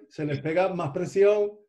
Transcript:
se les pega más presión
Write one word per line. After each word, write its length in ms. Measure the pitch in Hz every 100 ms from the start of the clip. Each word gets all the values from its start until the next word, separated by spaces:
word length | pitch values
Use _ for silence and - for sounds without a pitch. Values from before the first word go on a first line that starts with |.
| -
se 160 | -
les 160 | 151 135
pega 320 | 151 170 185
más 160 | 175 147
presión 640 | 180 156 190 202 208 208 -